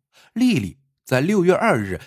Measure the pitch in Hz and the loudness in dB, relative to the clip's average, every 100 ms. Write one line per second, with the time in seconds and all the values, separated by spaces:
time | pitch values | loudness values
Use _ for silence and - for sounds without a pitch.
0 | _ _ _ - 254 180 95 - _ _ | _ _ _ -2 0 0 -2 -8 _ _
1 | - 127 156 214 175 185 226 139 101 90 | -4 -2 0 2 2 2 2 0 -2 -8